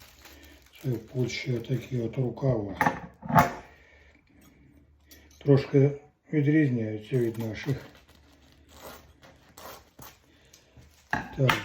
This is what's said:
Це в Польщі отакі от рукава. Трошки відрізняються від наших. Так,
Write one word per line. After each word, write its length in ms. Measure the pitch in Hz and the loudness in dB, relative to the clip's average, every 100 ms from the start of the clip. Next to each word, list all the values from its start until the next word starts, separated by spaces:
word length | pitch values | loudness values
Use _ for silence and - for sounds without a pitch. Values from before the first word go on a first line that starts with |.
| - - - - - - - - | -20 -20 -20 -20 -20 -20 -20 -8
Це 80 | 135 | -6
в 100 | 110 | -6
Польщі 540 | - 131 120 - - | -6 -4 -4 -4 -4
отакі 460 | 117 - 127 - 123 | -4 -2 -6 -4 -4
от 180 | 117 139 | -4 -4
рукава. 580 | 123 - 135 113 101 90 - - - - - - - - - - - - - _ _ - - - - - - _ _ - - - | -4 -2 0 0 -2 0 0 0 -8 -14 2 2 2 -2 -16 -20 -20 -20 -20 _ _ -20 -20 -20 -20 -20 -20 _ _ -20 -20 -2
Трошки 540 | 143 135 - 143 143 143 - _ - | 6 6 6 4 4 2 -10 _ -4
відрізняються 840 | 151 139 156 139 120 110 107 - 127 | 0 4 4 4 0 -2 -6 -4 -2
від 200 | 117 110 | -2 -2
наших. 400 | 113 98 147 131 - - - - - _ _ - _ - - - - _ - - _ - - - - - - - _ _ _ - _ - - _ _ | -6 -6 -6 -6 -8 -20 -20 -20 -20 _ _ -20 _ -20 -20 -20 -20 _ -20 -20 _ -20 -18 -20 -20 -20 -20 -20 _ _ _ -20 _ -20 -20 _ _
Так, 420 | - - - 131 - | -8 -6 0 2 2